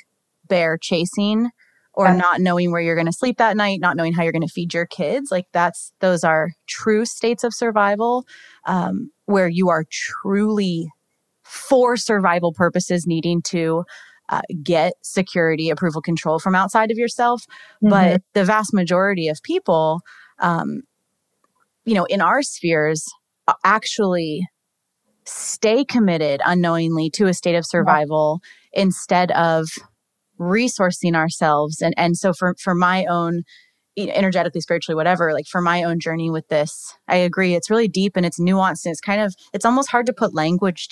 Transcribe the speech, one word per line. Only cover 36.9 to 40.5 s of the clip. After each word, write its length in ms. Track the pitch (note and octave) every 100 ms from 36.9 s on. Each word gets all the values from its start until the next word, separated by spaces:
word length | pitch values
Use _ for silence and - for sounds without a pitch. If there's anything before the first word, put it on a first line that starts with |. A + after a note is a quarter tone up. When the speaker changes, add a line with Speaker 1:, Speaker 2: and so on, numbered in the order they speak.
| - -
Speaker 1:
I 80 | F3+
agree. 380 | F3+ F3 F#3
It's 160 | F3 -
really 180 | A3 A3+
deep 280 | F3+ G3 F#3+
and 100 | F3
it's 140 | E3
nuanced. 440 | F3 F#3+ F#3+ E3+ F3+
And 60 |
it's 80 | D#3+
kind 200 | - G3+
of, 140 | G#3 F#3 _
it's 120 | G3+
almost 260 | A#3 B3+ C#4
hard 160 | A#3+ A#3+
to 60 |
put 220 | - A3
language 540 | D#3 D#3